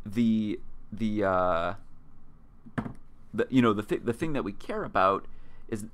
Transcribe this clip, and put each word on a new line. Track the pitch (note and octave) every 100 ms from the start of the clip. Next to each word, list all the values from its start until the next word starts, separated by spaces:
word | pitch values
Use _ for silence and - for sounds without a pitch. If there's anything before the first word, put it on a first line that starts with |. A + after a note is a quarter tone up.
| G#2+
the, | G#2 A#2 A2 G#2+ - - - -
the, | G2+ A2 G#2
uh, | G2 F#2 F2+ E2+ F2 G#2 - - - - - - - - - - - - - - -
the, | G#2+ -
you | C3
know, | A#2
the | G#2
thi-, | G2 -
the | A2+
thing | A#2 D#3+
that | C#3
we | G2+
care | G#2+ - A3
about | C#3+ G2+ F#2+ G2 - - - - -
is, | G#2+ A2